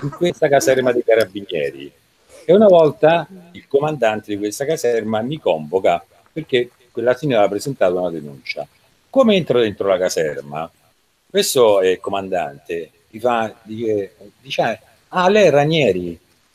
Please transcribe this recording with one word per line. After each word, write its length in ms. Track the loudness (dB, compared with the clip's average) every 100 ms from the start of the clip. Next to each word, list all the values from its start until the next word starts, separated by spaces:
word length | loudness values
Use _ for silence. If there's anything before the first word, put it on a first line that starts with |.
in 80 | -10
questa 380 | -4 -4 0 2
caserma 420 | 2 2 2 2
dei 140 | 0
carabinieri. 880 | 2 2 2 -4 -8 -6 -6 -8 -16 -20 _ _ _ -10 2
E 60 |
una 140 | 6 8
volta 600 | 6 6 4 2 2 -2 -14 -20
il 160 | -20 -4
comandante 640 | -2 -2 0 -2 -2 -6
di 40 | -6
questa 260 | -6 -6 -6
caserma 540 | -2 -2 -2 -2 -4
mi 160 | -6 -4
convoca 680 | -2 -2 -2 -2 0 0 -4 _ _
perché 380 | -14 -4 -2 -2 _ _
quella 240 | -4 -2 -2
signora 220 | 0 0
aveva 100 | 0
presentato 460 | -2 -8 -2 -2 0
una 100 | -4
denuncia. 560 | -6 -12 -16 -14 -14 -14 _ _ _ _
Come 260 | 0 2 2
entro 240 | 2 0
dentro 260 | 0 -2 -2
la 100 | 0
caserma, 680 | 0 -2 -4 -6 -12 -12 -12 _ _ _ _ _ _
questo, 500 | -4 -2 4 4 4
eh, 180 | 2 0
comandante 880 | -4 -8 -4 -6 -6 -10 -12 -10 -10 _ _
mi 100 | -6
fa, 340 | -2 -2 -4 -8
dice, 540 | -16 -8 -4 -2 -4 -12 -20 _
dice, 400 | -10 -4 -4 -4 _ _ _
"Ah, 180 | -2 2
lei 160 | 4 4
è 40 |
Ranieri?" 680 | 4 2 2 0 0 -4 -12 _ _ _